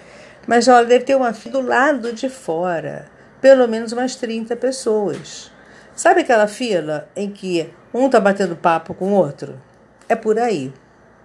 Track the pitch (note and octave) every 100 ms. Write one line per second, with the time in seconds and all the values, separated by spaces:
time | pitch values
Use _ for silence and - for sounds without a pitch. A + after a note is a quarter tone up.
0 | - - - - - A#3 A#3+ B3 A#3 B3
1 | B3 C4+ B3 A3+ A#3 C4+ B3 A#3+ C#4+ C4+
2 | A#3 A3+ C4 - - E3 F#3 E3 C#3+ D3
3 | D3 - - - C4 C4+ A#3+ A3 A3+ A#3+
4 | B3+ - A#3 A3+ A3+ A#3+ B3+ C4 A#3 G#3+
5 | G3 C#3 - - - - - - - -
6 | E4 F#4 D4 A3+ G#3 G#3 B3 F3+ D3+ D3+
7 | - - G3+ G3+ F#3+ E3+ D#3 - - A#3+
8 | C4+ B3 G3 G3 F#3 E3 F3 E3 E3 E3+
9 | F#3+ G3+ D3 C#3 C#3 C3+ - _ _ _
10 | - A3+ A3 G#3+ A#3+ F3+ C3 - _ _
11 | _ _